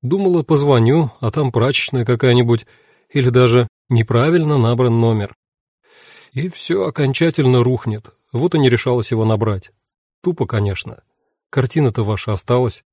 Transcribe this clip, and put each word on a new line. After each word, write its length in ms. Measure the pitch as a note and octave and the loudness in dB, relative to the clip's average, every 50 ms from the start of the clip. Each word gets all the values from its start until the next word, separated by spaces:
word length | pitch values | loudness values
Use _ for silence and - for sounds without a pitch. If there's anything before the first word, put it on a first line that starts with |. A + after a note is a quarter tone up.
Думала, 420 | - B2 D#3 G3 G3 F#3 F3+ E3+ C#3+ | -4 -4 -4 -2 0 0 0 0 0
позвоню, 680 | - D#3+ D3 C#3+ C#3+ C#3 A#2+ A2 A2+ C3+ E3 D#3+ B2 - _ | 0 0 0 2 2 4 4 4 4 2 2 0 -2 -4 _
а 100 | - A2 | -6 -6
там 220 | - D#3 D3 C3 | -4 -2 -4 -2
прачечная 540 | A#2+ B2 A2 B2+ - - - - - C3 A#2 | 0 0 0 0 0 -2 -4 -4 -4 -4 -2
какая-нибудь, 600 | A2 B2 A2+ - B2+ B2 B2 B2 A#2 A#2 A#2 - _ _ _ _ _ _ _ _ _ | -2 -2 0 2 2 4 4 4 2 0 -2 -2 _ _ _ _ _ _ _ _ _
или 180 | - C#3+ C3 B2+ | -4 -2 0 2
даже 380 | A#2+ C3 C3 B2 A#2 B2 A#2+ G#2+ _ _ _ _ | 4 4 4 4 4 2 0 0 _ _ _ _
неправильно 680 | C3 A#2 A2+ - - A#2 B2 D3+ E3+ F3 D#3+ D3+ D3+ C#3 | 0 0 0 2 0 0 2 2 2 0 2 2 2 2
набран 420 | A2+ A2+ A#2+ A#2 B2+ B2 A2+ A#2 | 2 2 2 2 2 2 2 2
номер. 360 | A#2 A#2 A2+ G#2+ G2+ G2 - _ _ _ _ _ _ _ _ _ _ _ _ _ - - - - - _ _ | 2 2 0 0 -4 -6 -10 _ _ _ _ _ _ _ _ _ _ _ _ _ -20 -20 -20 -20 -20 _ _
И 160 | B2+ D3+ F#3 | -8 -8 -6
все 380 | E3+ - - - E3+ G3 F#3+ D#3 | -8 -10 -6 -4 -2 -2 -2 -4
окончательно 760 | - - D3 C3+ C3+ - E3 - B2 - C#3+ B2+ B2+ B2 A#2+ | -2 -2 -2 -2 0 0 0 0 0 2 2 2 4 2 2
рухнет, 460 | B2+ B2+ A#2+ - A2+ G#2+ G#2+ - - _ _ _ _ | 0 0 -2 -4 -6 -8 -8 -10 -18 _ _ _ _
вот 240 | - A#2+ C#3 F3+ E3+ | -6 -2 -2 0 0
и 40 | D#3 | 2
не 100 | C#3+ C3 | 2 2
решалась 420 | A#2+ A2+ - C3+ B2 B2 A2 - | 2 2 0 -2 -2 -2 -2 -2
его 140 | - A2+ A2 | -2 -2 0
набрать. 460 | A2 A2 G#2 A2+ A2 G#2 F#2+ - - _ _ _ _ _ _ _ _ _ _ | 0 0 0 0 -2 -4 -6 -8 -14 _ _ _ _ _ _ _ _ _ _
Тупо, 240 | _ F3+ F3 - B2+ | _ -6 -4 -4 -4
конечно. 580 | G2+ - A2 G2+ G2+ G2 - - - - - _ _ _ _ _ _ _ _ _ _ | -4 -2 -2 -2 -2 -4 -6 -10 -12 -14 -18 _ _ _ _ _ _ _ _ _ _
Картина-то 540 | - C#3 B2+ B2 - D#3+ D3+ B2+ G#2+ - A2 | -4 -4 -4 -2 0 0 0 0 0 -2 -4
ваша 300 | G2+ G#2+ G2 - - G#2 | -2 -4 -6 -4 -6 -6
осталась. 500 | F#2+ - - B2 B2 B2+ A#2 - - _ _ | -6 -2 -2 0 0 0 -2 -4 -8 _ _